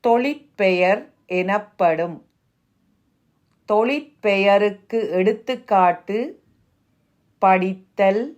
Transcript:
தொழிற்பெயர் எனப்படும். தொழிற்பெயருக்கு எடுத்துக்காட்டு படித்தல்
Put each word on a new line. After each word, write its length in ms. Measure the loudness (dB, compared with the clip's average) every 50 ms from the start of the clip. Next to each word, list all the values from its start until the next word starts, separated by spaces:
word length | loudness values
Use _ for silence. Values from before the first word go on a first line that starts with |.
| 2
தொழிற்பெயர் 1000 | 2 2 2 0 -2 -6 -8 -14 _ _ -2 0 0 2 2 2 2 0 0 -4 -16 _ _ _
எனப்படும். 920 | _ -6 -4 -4 -2 -4 -4 -6 -8 _ -2 0 0 0 0 -4 -6 -8 -14 _ _ _ _ _ _ _ _ _ _ _ _ _ _ _ _ _ _ _ _ _ _ _ _ _ _ _ _ _ -2
தொழிற்பெயருக்கு 1300 | 0 0 0 0 -2 -6 -8 -12 _ _ -2 -2 0 2 2 4 4 4 2 0 -2 -6 _ _ -6 -6 -4 -2
எடுத்துக்காட்டு 1080 | -2 0 0 0 -2 -2 -6 -8 -8 -8 -4 0 2 4 4 2 2 -2 _ -8 -6 -6 -6 -8 -12 _ _ _ _ _ _ _ _ _ _ _ _ _ _ _ _ _ _ _ _ _
படித்தல் 800 | 2 2 2 2 0 -4 -6 -8 _ _ _ 0 0 0 0 0 -6 -8 -12